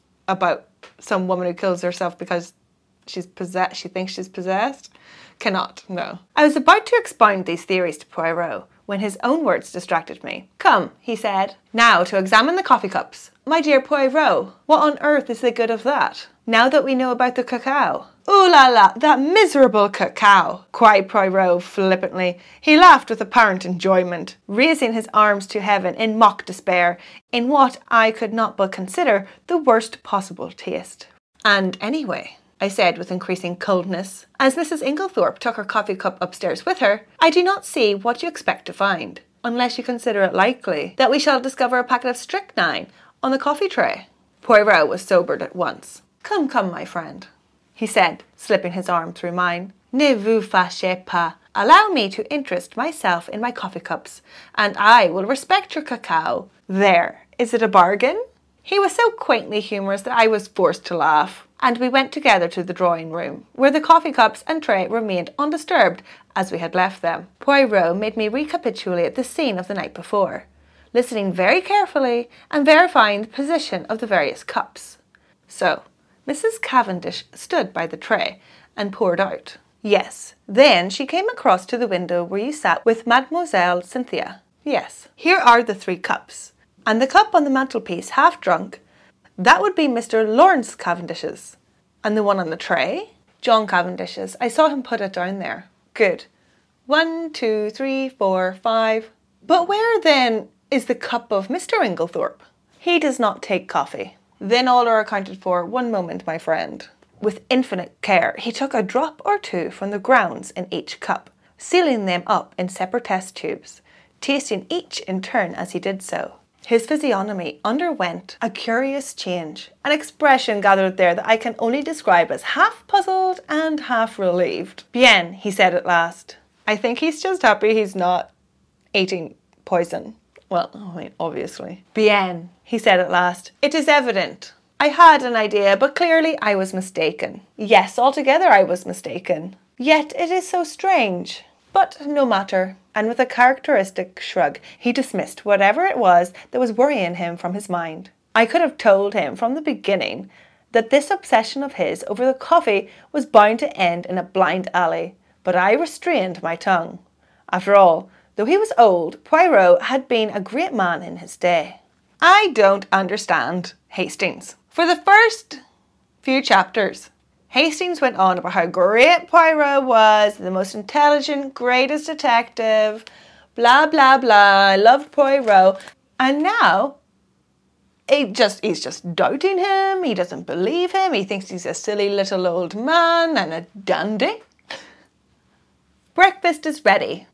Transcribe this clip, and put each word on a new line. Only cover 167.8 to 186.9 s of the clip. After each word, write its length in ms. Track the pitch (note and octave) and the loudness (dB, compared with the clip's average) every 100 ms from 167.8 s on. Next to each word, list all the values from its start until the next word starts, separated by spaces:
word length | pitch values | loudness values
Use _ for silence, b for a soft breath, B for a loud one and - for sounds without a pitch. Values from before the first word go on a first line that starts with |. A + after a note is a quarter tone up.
| F4+ E4+ | -6 -2
went 180 | C4 F#3+ | -2 0
on 200 | F#3+ F3+ | 0 0
about 140 | F3+ | -2
how 160 | F#3+ F3 | -2 -2
great 600 | F3 F#3 A3 C#4+ F4 F4 | 0 2 6 4 4 2
Poirot 560 | E4+ D#4+ D#4 C#4+ C#4 | 4 4 4 2 2
was, 540 | C4 A3+ A3 G#3+ G#3 G#3 | 4 6 6 6 4 0
the 140 | F#3 | -4
most 240 | F#3 F#3+ G#3+ | -4 -4 -8
intelligent, 800 | G3+ D4 D4 D4 C#4+ C#4+ C4+ C4+ | -4 2 4 2 0 -6 -6 -6
greatest 500 | B3 B3 C4 D4 D4+ | 0 0 0 -2 -6
detective, 1000 | D#4 C#4+ A#3 A#3 - A3 A3 G#3+ A3 B B B B B - | -4 0 0 0 -4 0 2 0 -4 B B B B B 0
blah, 320 | A#3 C4 D#4 | 4 6 4
blah, 320 | D#4 C4 C4+ | 4 6 6
blah, 480 | B3 G#3 G3+ G3 G3 | 6 6 8 6 6
I 20 | G3 | 6
loved 360 | G#3+ C#4 D4 | 6 6 2
Poirot. 640 | - C#4 C#4 A#3 G3 F#3+ F#3+ B - _ - | 0 2 2 4 6 6 4 B -20 _ -2
And 240 | C4 C#4+ | 0 0
now, 540 | E4+ A4+ A3+ F#3 C4+ - _ _ _ _ _ _ _ _ _ _ - | 0 2 2 2 0 -6 _ _ _ _ _ _ _ _ _ _ 0
it 260 | D4 A#3 | 0 0
just, 300 | G#3 G#3 - | 0 0 0
he's 160 | G#3+ D#3+ | -4 -4
just 360 | - - F3 E3 | -8 -12 -8 -2
doubting 420 | D3 C4 F#4 F#4+ | -2 0 -2 0
him, 460 | G4 G4 F#4+ F#4+ | 0 0 0 -2
he 100 | E4+ | -2
doesn't 320 | F#3+ F3 D3 F3+ | -4 -6 -8 -8
believe 460 | D#3+ F#3+ E4 F4+ | -4 -2 -2 -2
him, 220 | F#4+ F#4+ | -2 0
he 100 | A#3+ | -2
thinks 260 | F#3+ G3 F#3+ | -4 -8 -10
he's 160 | F#3 F3 | -12 -10
a 80 | |
silly 340 | E3+ - G#3 G3+ | -10 -6 -2 -2
little 380 | G3+ G3 F#3+ F#3 | -2 -4 -4 -2
old 300 | F3 E3+ G3+ | -4 -6 -6
man 600 | B3+ E4 E4+ E4+ E4 C#4 | -2 0 2 0 0 -2
and 160 | E3+ | -4
a 140 | E3 F3 G3+ | -8 -12 -10
dandy. 600 | G3 D#3+ F#3+ G#3+ D4+ A4 _ _ - B B B B _ _ _ _ _ _ _ _ _ _ | -4 -4 -4 -2 -4 -4 _ _ -20 B B B B _ _ _ _ _ _ _ _ _ _
"Breakfast 540 | - F#4+ F#4+ F4 D#4+ D#4 | 2 4 4 -2 -2 -4
is 180 | D4+ | -2
ready," 400 | G#3 | 2